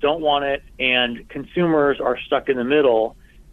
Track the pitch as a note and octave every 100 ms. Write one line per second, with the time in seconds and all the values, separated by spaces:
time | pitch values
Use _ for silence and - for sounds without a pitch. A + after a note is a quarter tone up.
0 | C#3+ D#3+ D#3 C#3+ C#3 C3+ - - C3 B2+
1 | B2 A#2+ - D3 - - F3 D#3 C#3+ C3+
2 | C3 B2 - C#3 - C3 A#2+ D3 C#3 A2+
3 | A2+ - - - -